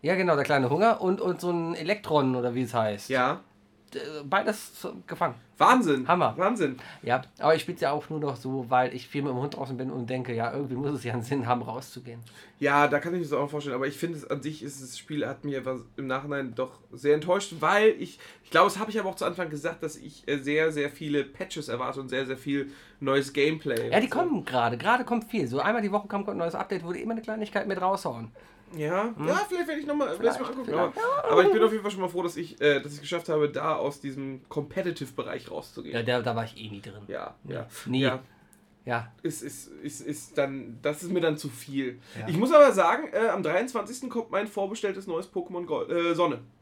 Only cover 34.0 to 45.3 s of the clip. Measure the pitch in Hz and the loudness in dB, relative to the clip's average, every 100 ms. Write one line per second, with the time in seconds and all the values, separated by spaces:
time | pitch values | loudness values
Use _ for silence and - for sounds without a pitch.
34 | 143 135 135 131 - - 143 - 180 170 | -10 -8 -8 -10 -8 -6 -6 -4 -4 -4
35 | 135 - - - - 78 - - 76 117 | -8 -6 -6 -6 -8 -10 -10 -14 -6 -4
36 | 117 123 117 117 117 - 110 101 101 101 | 0 2 2 -2 -6 -10 -14 -12 -14 -16
37 | 104 - - - - - - - - 127 | -10 -8 -8 -12 -12 -10 -10 -12 -4 0
38 | 135 131 - _ _ _ _ _ - 117 | 2 0 -8 _ _ _ _ _ -4 -4
39 | 117 - 165 151 127 - - 76 139 - | -4 -8 -8 -8 -10 -14 -18 -12 -12 -12
40 | - 147 - - 139 135 117 117 147 151 | -10 -10 -8 -2 -2 -2 -10 -6 -4 -4
41 | 175 185 165 151 151 120 - 139 131 123 | -4 0 0 0 -6 -12 -8 -4 -4 -6
42 | - - 110 160 247 302 285 196 170 220 | -14 -10 -2 2 6 10 10 8 4 4
43 | 320 196 226 196 170 170 254 240 202 254 | 0 0 2 2 0 0 0 -4 -6 -8
44 | 254 233 - 196 208 208 196 214 208 190 | -6 -6 -2 -2 -2 -4 -4 -2 -4 -4
45 | 190 165 180 | -4 -6 -4